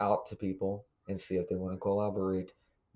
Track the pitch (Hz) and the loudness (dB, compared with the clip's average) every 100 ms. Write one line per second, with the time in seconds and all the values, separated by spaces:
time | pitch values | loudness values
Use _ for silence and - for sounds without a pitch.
0 | 101 107 - - 98 92 98 104 - _ | 2 2 0 -4 -2 0 -2 -2 -8 _
1 | - 95 - 92 87 92 92 92 101 101 | -8 -6 0 0 0 -2 -2 -2 0 2
2 | 104 95 95 92 90 - _ _ _ | 2 0 2 0 -2 -12 _ _ _